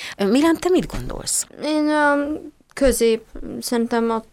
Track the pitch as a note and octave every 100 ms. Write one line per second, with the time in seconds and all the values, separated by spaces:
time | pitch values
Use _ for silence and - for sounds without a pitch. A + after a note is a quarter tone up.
0 | - - G3 B3 E4 E4 F4 F4+ D#3+ -
1 | B2 - - - - - D4 D#4 D4+ D4+
2 | D4 C#4+ C#4+ D4+ D4+ - _ - A3+ A3+
3 | A3+ A3+ - - E2+ - - A#3+ A#3 A#3
4 | A3+ A3+ A3+